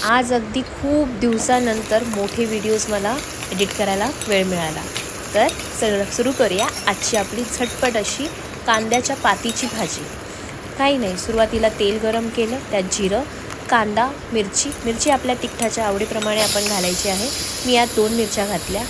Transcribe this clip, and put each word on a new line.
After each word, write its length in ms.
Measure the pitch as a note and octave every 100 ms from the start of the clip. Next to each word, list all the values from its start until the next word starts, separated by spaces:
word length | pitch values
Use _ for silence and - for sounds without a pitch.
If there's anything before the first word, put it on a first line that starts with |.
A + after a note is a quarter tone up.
आज 280 | G#3+ B3 A#3+
अगदी 280 | B3 G#3+ B3
खूप 480 | B3+ - C#4 D4 C#4
दिवसानंतर 960 | A3 A#3+ A3+ - B3 A#3+ A3 G#3+ G#3+
मोठे 400 | A#3+ G#3 G3+ -
व्हिडिओज 420 | A3+ G#3+ G#3 G#3+ G#3
मला 280 | G#3 G3+ C#4+ - - -
एडिट 160 | F#3+ G3 -
करायला 320 | G3+ G3 A3+ D4 -
वेळ 160 | G3
मिळाला. 360 | F#3+ F3+ D#3+ D#3+ - - - - -
तर 140 | G3+ C4+ - - -
चला 240 | A3+ G3+
सुरू 280 | G3 - A#3+
करूया 340 | C4+ A3 F3+ C4 - -
आजची 300 | F#3+ - G#3+
आपली 260 | G3 G#3
झटपट 540 | A#3+ - A#3+ - B3+ A3+
अशी 300 | F#3+ - D4+ - - - -
कांद्याच्या 500 | A3 A3 A#3+ B3 C4+
पातीची 500 | A3 G3 A#3 G#3+ B3
भाजी. 380 | A3 F3+ - - - - - - - - -
काही 200 | C#4 C#4
नाही, 180 | G3+ F#3
सुरुवातीला 520 | - A3 A3 A3+ A3
तेल 300 | G#3+ G3+ G#3+
गरम 260 | A3 A3+ A3+
केलं, 300 | A3+ A3 C4 -
त्यात 120 | G#3
जिरं, 400 | F#3 - F#3+ G#3 D4 - - - -
कांदा, 380 | A#3+ G#3+ G#3 B3+ C#4+ -
मिरची. 380 | A3+ G3+ - C#4+ -
मिरची 260 | A#3 A3+ D4
आपल्या 240 | C4+ B3+
तिखटाच्या 520 | B3 - - A3+ A#3 G#3+
आवडीप्रमाणे 560 | G3 G#3+ A3 G#3+ G#3+
आपण 260 | G3+ G3 G3+
घालायची 400 | G3+ F3 F3+ G3+
आहे. 200 | F#3+ B3 - - - B3+
मी 60 |
यात 140 | A#3+ A#3+ A3+
दोन 160 | G#3+
मिरच्या 340 | A#3 G#3 - G3+
घातल्या. 360 | F#3+ - F#3+